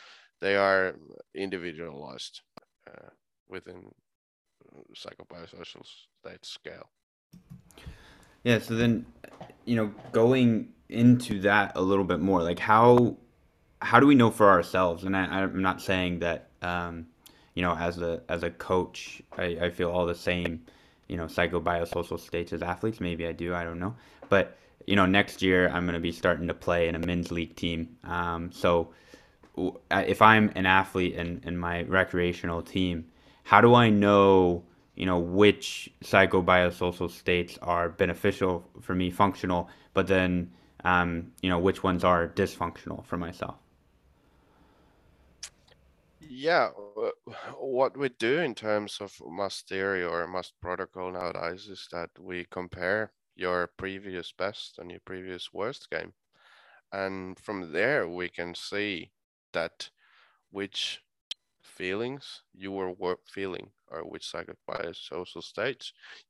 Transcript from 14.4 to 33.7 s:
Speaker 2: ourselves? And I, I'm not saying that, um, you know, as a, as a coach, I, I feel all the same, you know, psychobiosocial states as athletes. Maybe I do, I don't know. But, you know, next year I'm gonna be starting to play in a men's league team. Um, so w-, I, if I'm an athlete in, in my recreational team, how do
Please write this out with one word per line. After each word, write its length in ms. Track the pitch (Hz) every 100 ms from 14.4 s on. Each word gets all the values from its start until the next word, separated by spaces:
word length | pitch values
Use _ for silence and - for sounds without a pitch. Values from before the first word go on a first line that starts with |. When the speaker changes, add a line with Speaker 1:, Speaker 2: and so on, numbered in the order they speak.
| 101
Speaker 2:
ourselves? 540 | 90 85 92 90 85
And 120 | 95 95
I, 80 | 90
I'm 360 | 95 95 95
not 200 | 95 87
saying 380 | - 92 90 85
that, 300 | 85 78 - _
um, 460 | 87 87 87 85 82 _ - _ _
you 80 | 90
know, 140 | 90 82
as 260 | 87 87
a, 200 | 85 85 -
as 140 | 85
a 60 | 85
coach, 720 | - - 92 87 - - - - -
I, 60 | 90 85
I 80 | 87
feel 220 | - 87
all 140 | 90 87
the 100 | 85
same, 500 | 90 87 87 82 - _ _ _ -
you 100 | 87
know, 80 | 82
psychobiosocial 960 | - 85 87 85 85 85 87 82 82
states 320 | - 87 85
as 80 | 82
athletes. 380 | 87 87 113 113
Maybe 280 | 90 82 85
I 40 |
do, 220 | 82 87
I 100 | 87
don't 160 | 85 85
know. 160 | 95 120 - - -
But, 280 | 98 - - _ _ -
you 80 | 101
know, 100 | 92
next 360 | 101 101 -
year 280 | 95 92 90
I'm 160 | 85 90
gonna 140 | 85
be 120 | 85
starting 360 | 82 90 82 87
to 60 |
play 340 | - - 87 85
in 80 | 82
a 40 |
men's 320 | 87 87 85
league 240 | 85 82 -
team. 420 | 87 82 82 -
Um, 480 | 85 87 87 85 85
so 420 | - 90 85 82 - _ - _ _ - -
w-, 240 | 92 - -
I, 120 | 98
if 180 | 90 98
I'm 300 | 110 110 107 -
an 100 | 92
athlete 500 | 95 95 95 90 87
in, 260 | 85 87 82
in 120 | 87
my 260 | 85 87
recreational 760 | 85 95 90 87 87 87 87 85
team, 440 | 82 92 92 82 82 _ _ _
how 160 | - 101
do 160 | 120